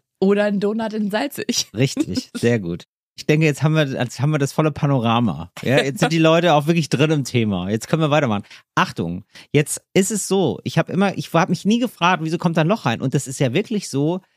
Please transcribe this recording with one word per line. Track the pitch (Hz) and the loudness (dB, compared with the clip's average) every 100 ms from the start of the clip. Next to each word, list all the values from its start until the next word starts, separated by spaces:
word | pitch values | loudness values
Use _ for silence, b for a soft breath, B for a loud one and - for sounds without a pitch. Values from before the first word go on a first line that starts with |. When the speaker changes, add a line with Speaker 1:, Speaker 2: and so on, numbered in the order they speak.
| _ - | _ -2
Speaker 1:
Oder | 196 202 208 | 2 2 2
ein | 202 | 0
Donut | 202 220 220 | -2 -2 -4
in | 214 208 | -4 -4
salzig. | 214 277 - - 240 - 101 | -2 -4 -6 -4 -4 -4 0
Speaker 2:
Richtig, | 139 - 302 90 - | 0 0 -4 -4 -6
Speaker 1:
<laughs> | - | -2
Speaker 2:
sehr | 117 120 | 0 0
gut. | 87 85 - _ _ - | -2 -8 -10 _ _ -8
Ich | - | 0
denke, | 151 160 | 2 2
jetzt | 139 | 2
haben | 156 156 | 2 2
wir, | 143 | 0
jetzt | 131 127 - | -2 -4 -2
haben | 143 | 0
wir | 151 | 0
das | 143 | 0
volle | - 156 | 0 -2
Panorama. | 143 143 139 113 117 117 73 82 - | 0 0 2 2 2 0 -2 -8 -8
Ja, | 107 139 | 0 0
jetzt | 135 131 | 0 0
sind | - | 0
die | 165 | 4
Leute | 160 165 170 | 4 4 4
auch | 147 143 | 4 2
wirklich | 170 143 | 0 0
drin | 127 156 | 2 2
im | 156 127 | 2 0
Thema. | 123 107 92 92 | 0 0 -2 -2
Jetzt | 110 - | -4 -2
können | 160 | 0
wir | 156 | 2
weitermachen. | 151 131 104 - B B | 2 2 -2 -6 B B
Achtung, | - 180 - 85 90 - B B | -2 -2 -2 -6 -6 -12 B B
jetzt | 143 151 - _ | 0 0 -4 _
ist | 180 196 | 0 0
es | 214 - | -2 -2
so, | 196 156 - | 0 0 -2
ich | - - | -4 -2
hab | - | -2
immer, | 175 196 - | 0 -2 -2
ich | - | -2
hab | 165 180 | 0 0
mich | 175 190 | -2 0
nie | 233 | 0
gefragt, | 240 - 170 175 | 0 0 0 0
wieso | 160 170 | -2 -2
kommt | 175 165 | 0 2
da | |
ein | 160 | 0
Loch | 220 139 | 0 0
rein? | 113 | -2
Und | 131 | -2
das | 143 - | -2 -4
ist | 135 | -2
ja | 131 | -2
wirklich | 139 226 208 - | 0 -2 -4 -4
so, | 135 147 185 - | -2 -2 -2 -8